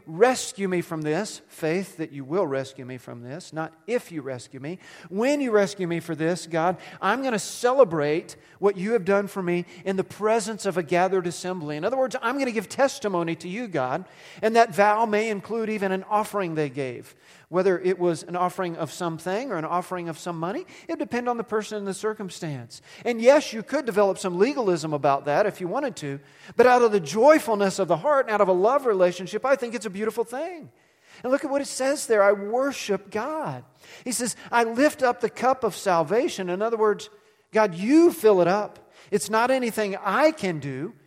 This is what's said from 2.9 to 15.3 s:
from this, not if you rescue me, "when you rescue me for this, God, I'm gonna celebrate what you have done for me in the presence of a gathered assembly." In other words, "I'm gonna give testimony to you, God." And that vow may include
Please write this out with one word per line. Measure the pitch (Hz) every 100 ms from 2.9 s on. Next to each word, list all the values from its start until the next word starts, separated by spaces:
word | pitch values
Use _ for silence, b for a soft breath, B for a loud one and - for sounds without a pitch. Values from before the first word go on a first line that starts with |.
| 127
from | - 120
this, | 120 139 -
not | 156 160 - -
if | 240 -
you | 160
rescue | 131 127 - 131
me, | 139 180 B B 175
"when | 190 254 294
you | 254
rescue | 208 190 - 175
me | 170
for | 165 151
this, | 160 175 165
God, | 160 170 185 B B
I'm | 185 254
gonna | 269 214
celebrate | - - 247 269 208 160 147 160 - - B B
what | 196 196
you | 202
have | 233 175
done | 196 202
for | 196
me | 175 175 170 B 190
in | 190
the |
presence | - - 214 226 202 214 196
of | 175
a |
gathered | 151 175 185 190 170
assembly." | - 180 185 147 151
In | 196
other | 262
words, | 254 254
"I'm | 226 277
gonna | 269
give | 220 185
testimony | - 269 - 208 180 165 165
to | 180
you, | 208 240
God." | 160 127 156 185 B B B
And | 220 233
that | 233
vow | 170 208 214 226
may | 208
include | 226